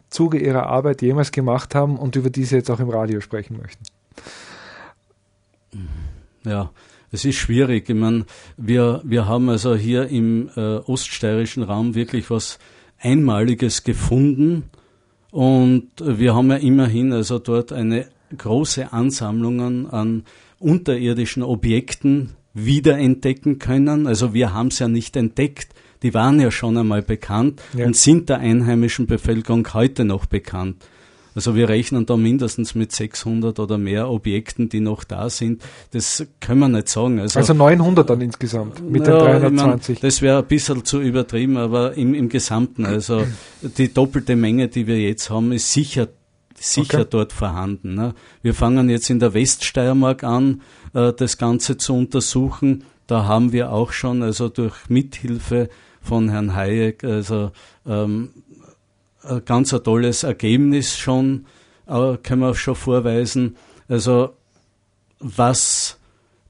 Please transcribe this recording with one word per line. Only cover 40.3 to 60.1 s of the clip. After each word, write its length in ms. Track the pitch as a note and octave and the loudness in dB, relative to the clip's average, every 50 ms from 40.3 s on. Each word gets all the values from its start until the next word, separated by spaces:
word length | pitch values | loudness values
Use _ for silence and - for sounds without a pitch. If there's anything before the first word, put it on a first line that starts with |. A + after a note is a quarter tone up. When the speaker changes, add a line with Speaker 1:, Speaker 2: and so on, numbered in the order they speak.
| C3+ C#3 | 4 2
Speaker 2:
ein 80 | C3+ | 2
bisschen 380 | - D3 C#3+ - - C#3 B2 A2 | 2 0 0 0 0 -4 -4 -4
zu 160 | - C#3+ C#3+ | -2 -2 -2
übertrieben, 560 | C#3 B2 A#2+ B2+ A#2+ - A#2 A2+ B2+ C3+ C3+ | 0 0 0 0 -2 -2 -2 -2 0 0 0
aber 380 | B2 A#2 A2+ A#2 B2 A#2+ B2+ - | 0 0 0 0 0 0 0 -2
im, 200 | D3+ B2 B2 D3 | 0 0 0 2
im 140 | C#3+ B2 A#2 | 2 0 0
Gesamten, 560 | - B2+ - - A2 A2+ B2+ - - - G#2+ | 0 -2 -2 0 0 0 -2 -2 -2 -4 -2
also 400 | G2 G#2 G#2+ G2+ - A2+ A2 G#2+ B2+ A2 - - | -2 -2 -2 -2 -2 0 0 0 -2 -4 -8 -14
Speaker 1:
<clears throat> 160 | - - - - C3 - - | -20 -18 -12 -12 -6 -2 0
Speaker 2:
die 160 | C3 A#2+ - | 0 2 2
doppelte 400 | C3+ C#3 C3+ C3+ C#3 - - B2 | 2 2 2 0 -4 -2 0 0
Menge, 320 | A#2 A2+ A2 A2+ C3 B2+ A#2 | 2 2 2 2 0 0 0
die 200 | - B2 A2 A2 | -2 -4 -2 0
wir 100 | A#2 A2 | 0 0
jetzt 320 | G#2+ G2+ A2 - - - | 0 -2 -2 -4 -6 -6
haben, 220 | A2 A2+ A2+ A#2+ | -4 -2 -2 0
ist 200 | B2 A2+ - - | -2 -2 -2 -2
sicher, 360 | - C#3+ D#3 D3 - C3+ A2+ - - _ _ _ _ _ _ _ - - | 0 0 0 0 0 -2 -2 -4 -6 _ _ _ _ _ _ _ -18 -10
sicher 420 | - - - C#3+ D3 - - C#3+ | -6 -4 -2 -2 -2 0 0 0
Speaker 1:
Okay. 60 | A2+ - | 0 0
Speaker 2:
dort 220 | - A2 G#2+ - | 0 -2 -2 -2
vorhanden, 640 | - - G#2+ F#2+ D#2+ F2+ F#2+ G2 G2+ F#2+ - F#2 F#2 | -4 -6 -4 -4 -4 -4 -4 -6 -6 -8 -8 -8 -6
ne? 200 | G#2 A2+ A#2+ - - - - - _ | -4 -4 -6 -6 -10 -18 -20 -12 _
Wir 100 | - A#2 | -2 -2
fangen 360 | A#2 - A#2+ A#2 B2+ C3 B2+ B2 | 0 2 2 2 4 4 4 4
jetzt 180 | A#2 A#2 - - | 2 0 0 0
in 120 | B2 A#2 | 2 2
der 120 | A#2+ A2 | 2 2
Weststeiermark 920 | F#2+ A2 C3+ C3+ - - - - - C3+ B2 B2+ C3+ C3+ C3 C3 C3 C3 - | 2 2 2 2 0 -2 -4 -4 -2 0 0 2 4 4 4 2 2 0 -2
an, 380 | A#2+ A#2 B2+ C3+ C3+ C3 C3+ - - - - - - - | -2 0 2 2 2 0 -2 -6 -20 -20 -20 -14 -6 0
äh, 180 | B2+ A#2+ A#2+ | 2 2 2
das 260 | A#2+ - C3 A2+ - - | 2 0 -2 -2 -2 -2
Ganze 380 | A#2+ A#2 A#2+ A#2 - - C3 | 0 0 0 0 0 -4 -4
zu 180 | - - - C3 | -4 -2 -2 0
untersuchen. 880 | B2 B2+ - - C3 - - - B2+ C3 C3 - - C#3+ C#3 C3+ C#3 - - _ _ _ | 0 0 0 0 -2 -2 0 0 0 0 0 -2 -2 0 0 0 -2 -6 -16 _ _ _
Da 180 | - A#2+ A2+ G#2 | -2 -2 0 2
haben 260 | G2+ G#2+ A2+ B2 A#2+ | 2 2 4 2 2
wir 180 | A#2 A#2+ B2 - | 2 0 -2 -2
auch 220 | G#2+ G#2+ A#2 - | 0 -2 -2 -2
schon, 300 | - - - B2+ B2 B2 A#2+ | -4 -6 -4 -4 -2 -2 -2
also 240 | A2 G#2 - A#2+ A2+ | -2 -2 -2 -4 -4
durch 260 | - - A#2 A2 - - - - | -4 -4 -4 -4 -4 -8 -4 0
Mithilfe 800 | A#2+ C3 C#3 C#3 - - - A#2+ A#2 A#2 - - B2 A#2+ A#2+ A#2 - - _ _ _ _ | 0 0 0 -2 -6 -10 -6 -6 -6 -6 -4 -2 -2 -2 -2 -2 -6 -16 _ _ _ _
von 260 | - - A#2 A2+ A2 G#2+ | -6 -2 -2 0 0 0
Herrn 260 | G#2 G#2+ G#2 G2+ F#2+ | 0 -2 -2 -2 -2
Hayek, 480 | G2 G2 G2 G#2+ A2+ A2+ A2 A2 - - | -2 -2 -2 0 0 0 -2 -2 -4 -6
also, 480 | B2+ G#2+ G#2+ G2+ G#2+ A2 G#2 G#2 G2 - - - - _ _ - | -4 -4 -4 -4 -4 -4 -4 -4 -6 -8 -12 -20 -20 _ _ -8
ähm, 440 | - G#2+ G#2 G#2+ G#2 G#2 A2 A#2+ - - - - _ - - - - _ _ _ _ _ _ _ _ _ _ | -6 -4 -2 -2 -2 -2 -4 -6 -8 -12 -20 -20 _ -20 -20 -20 -20 _ _ _ _ _ _ _ _ _ _
ein 220 | - C#3 B2+ A#2+ - | -10 -8 -6 -6 -2
ganz 300 | - B2 B2 C3+ - C3+ | 0 2 2 2 2 -2
ein 100 | A2+ - | -2 0
tolles 380 | A2+ A2 A#2 A#2+ A#2+ | 0 0 2 2 0